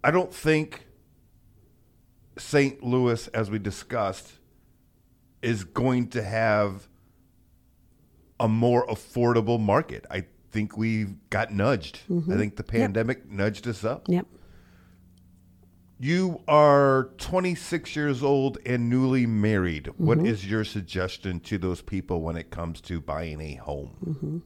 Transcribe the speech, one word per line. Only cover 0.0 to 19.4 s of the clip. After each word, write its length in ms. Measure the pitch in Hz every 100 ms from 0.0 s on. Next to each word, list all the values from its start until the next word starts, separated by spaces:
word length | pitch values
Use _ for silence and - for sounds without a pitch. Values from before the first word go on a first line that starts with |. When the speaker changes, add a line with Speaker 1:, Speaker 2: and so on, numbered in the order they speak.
Speaker 1:
I 60 | 131
don't 200 | 170 185
think 540 | - 160 156 156 - - - _ _ _ _ _ _ _ _ _ _ _ _ _ -
Saint 460 | - 147 139 135
Louis, 420 | 123 127 123 113 -
as 220 | 113 104
we 80 | 110
discussed, 720 | 101 98 - 120 101 92 - - _ _ _ _ _ _ _ _ _ _
is 220 | 117 113
going 420 | 87 - 123 127 120
to 120 | 120
have 640 | 101 110 113 107 101 98 - _ _ _ _ _ _ _ _ _ _ _ _ _ _ _
a 60 | 113
more 400 | 110 117 120 123
affordable 720 | 110 - 127 120 117 107 117
market. 480 | 107 110 160 57 -
I 140 | 95 82 _ _
think 240 | 107 107 -
we 300 | 113 110 101 101 _
got 220 | 98 -
nudged. 480 | 101 107 123 80 - -
Speaker 2:
Mm-hmm. 240 | 175 160
Speaker 1:
I 40 | 180
think 180 | 104
the 80 | -
Speaker 2:
Yep. 180 | - 113
Speaker 1:
pandemic 480 | 107 101 113 131 -
nudged 380 | 101 101 101 120
us 160 | 104
up. 200 | 107 139 -
Speaker 2:
Yep. 180 | 175 - - - - - - - - - - - - _ - _ _ _ _
Speaker 1:
You 400 | 127 175 190 160 -
are 640 | 151 151 143 139 135 131 -
twenty-six 800 | - 185 180 175 - 165 151 151
years 260 | 147 127
old 360 | 139 139 135 135
and 240 | - 123 120
newly 380 | 123 131 131 120
married. 640 | 110